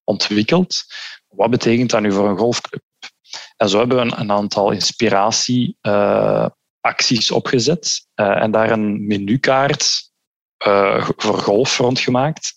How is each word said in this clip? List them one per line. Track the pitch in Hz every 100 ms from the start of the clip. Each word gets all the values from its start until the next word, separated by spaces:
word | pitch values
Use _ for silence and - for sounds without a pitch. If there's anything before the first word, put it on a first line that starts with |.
ontwikkeld? | - 104 - 104 110 175 180 - - - - - _
Wat | - 113
betekent | 120 117 117 120
dat | 113
nu | 104
voor | 98 104
een | 92
golfclub? | 117 - - - - _ - - _ - - -
En | 104
zo | 104
hebben | 123 127
we |
een, | 117 -
een | 104
aantal | 101 104 104 101
inspiratie, | 104 - - 110 98 107 117 - 123 120 -
eh, | 104 101 101 104 104 107 113 - _ _
acties | 120 - - 117 -
opgezet, | 120 - 131 117 170 - - -
eh, | - 101 98
en | 110
daar | 110 110
een | 110 107 104 104
menukaart, | 101 98 135 - 135 143 143 - - - _ _ _ _ _
eh, | 104 101 98 113
g-, | - -
voor | 110 95
golf | 104 101 135 -
rond | 123 131
gemaakt. | - 127 147 - -